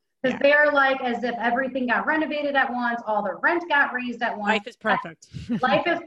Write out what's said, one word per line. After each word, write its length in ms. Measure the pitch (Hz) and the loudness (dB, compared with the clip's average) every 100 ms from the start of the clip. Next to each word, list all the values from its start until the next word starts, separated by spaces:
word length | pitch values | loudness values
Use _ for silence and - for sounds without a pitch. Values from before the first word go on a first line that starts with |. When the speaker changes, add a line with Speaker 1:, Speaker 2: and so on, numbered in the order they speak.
| _ _ | _ _
Speaker 1:
'Cause 100 | 254 | -4
Speaker 2:
Yeah. 60 | - | 2
Speaker 1:
they're 300 | 285 294 294 | 4 6 4
like, 300 | 285 269 262 | 4 2 2
as 220 | 254 208 | -2 -2
if 100 | 240 202 | -4 -2
everything 480 | 233 269 262 269 247 | 0 0 -2 -2 0
got 180 | 208 247 | 0 0
renovated 500 | 311 302 294 285 277 | 0 0 -2 0 0
at 160 | 240 | 0
once, 300 | 247 240 233 220 | -2 -2 -2 -2
all 160 | 208 | -2
the 120 | 196 175 | -2 -2
rent 220 | 311 339 320 | 0 0 2
got 240 | 285 269 | 2 2
raised 280 | 254 247 220 | -2 -6 -4
at 160 | 226 196 | -4 -2
once. 120 | 202 | -2
Speaker 2:
Life 180 | 214 - | -2 -4
is 80 | - | -6
perfect. 500 | 220 190 170 160 - | -2 0 -2 -14 -16
<laughs> 300 | - - 233 | -12 -6 -2
Speaker 1:
Life 260 | 254 302 339 | 2 2 2
is 140 | 330 | -2